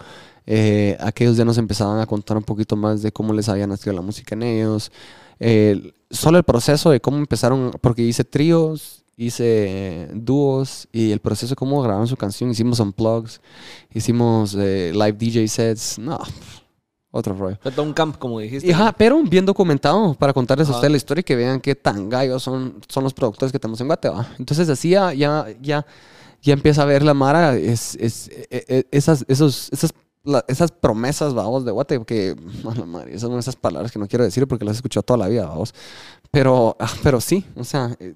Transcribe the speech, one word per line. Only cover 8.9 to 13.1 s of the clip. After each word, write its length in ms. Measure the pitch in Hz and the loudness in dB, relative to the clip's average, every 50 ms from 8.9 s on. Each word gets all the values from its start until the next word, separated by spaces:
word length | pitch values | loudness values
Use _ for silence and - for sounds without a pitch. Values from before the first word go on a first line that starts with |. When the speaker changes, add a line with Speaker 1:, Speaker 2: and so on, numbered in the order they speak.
| - - _ _ _ | -20 -20 _ _ _
Speaker 1:
hice, 280 | - 117 120 - - 120 | -8 -8 -6 -4 0 2
eh, 640 | 117 113 110 104 95 95 95 98 95 82 87 82 - - | 2 2 2 2 0 -2 -4 -6 -6 -8 -10 -10 -10 -12
dúos, 760 | 104 117 120 135 143 143 139 131 135 135 131 - - - - - | -6 -2 0 0 2 2 2 0 0 -2 -4 -8 -12 -16 -8 -4
y 200 | 117 113 110 104 | 0 0 0 0
el 80 | 107 | 0
proceso 320 | - 110 107 - 117 120 139 | -2 -2 -4 -2 -4 -4 -4
de 40 | |
cómo 240 | - 131 131 143 143 | -4 -2 -2 0 0
grabaron 260 | 131 113 98 98 113 | 0 0 0 0 0
su 100 | 120 131 | -2 -2
canción. 340 | - 110 98 101 - 120 123 | -4 -4 -6 -4 -4 -4 -4
Hicimos 280 | 117 104 113 123 120 117 | -2 0 0 0 2 2
unplugs, 600 | 110 98 98 - 113 110 | 0 0 0 -2 0 0